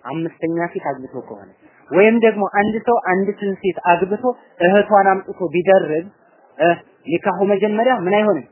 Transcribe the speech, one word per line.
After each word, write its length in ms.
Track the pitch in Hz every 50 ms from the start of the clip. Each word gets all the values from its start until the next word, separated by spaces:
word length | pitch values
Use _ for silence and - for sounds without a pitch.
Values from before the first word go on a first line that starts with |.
| _
አምስተኛ 540 | 123 139 165 165 165 - _ - 165 165 170 170 170
ሴት 180 | - 190 -
አግብቶ 280 | 151 139 131 131 - - 127
ከሆነ 280 | - - 110 101 98 95 _ _ _ _ _ _ _ _
ወይም 260 | - 175 202 220 226 233
ደግሞ 240 | 214 226 208 208 202 185 -
አንድ 200 | 202 202 214 214 226
ሰው 160 | - - 240 233 -
አንዲትን 460 | 180 180 190 196 190 202 - 202 202 190
ሴት 240 | - - 190 170 - -
አግብቶ 400 | 180 175 170 185 180 208 214 254 254 247 - _ _ _ -
እህቷን 460 | 175 175 196 208 202 202 214 196 196 196
አምጥቶ 320 | 190 190 - - 196 - 190 165
ቢደርብ 420 | 143 180 170 190 190 185 175 151 151 160 175 202 _ _ _ _ _ _ _ _ _ -
እ 100 | 151 175 170 - - _ _ _ _
ኒካሁ 320 | - 160 170 - 208 180 180 202
መጀመሪያ 480 | 196 208 190 208 214 208 214 233 262 254
ምን 180 | 220 170 180 202
አይሆንም? 320 | 214 214 208 190 143 113 _